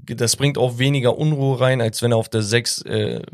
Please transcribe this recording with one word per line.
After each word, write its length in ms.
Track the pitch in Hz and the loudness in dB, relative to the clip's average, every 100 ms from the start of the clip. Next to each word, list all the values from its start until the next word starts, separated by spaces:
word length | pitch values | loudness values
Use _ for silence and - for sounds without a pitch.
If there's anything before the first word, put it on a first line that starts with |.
| - | -12
das 280 | 120 117 - | -4 -2 0
bringt 200 | 143 139 | 0 0
auch 220 | 123 117 | -2 0
weniger 400 | 131 143 131 - | 0 2 2 2
Unruhe 400 | 151 147 135 127 | 0 0 0 2
rein, 220 | 127 131 | 2 2
als 200 | 110 - | 0 0
wenn 120 | 120 | 2
er 60 | 113 | 2
auf 100 | 110 | 0
der 140 | 110 | -2
Sechs, 380 | 104 117 120 - | 0 0 0 -6
äh, 400 | - 107 107 60 - | -4 -4 -2 -6 -10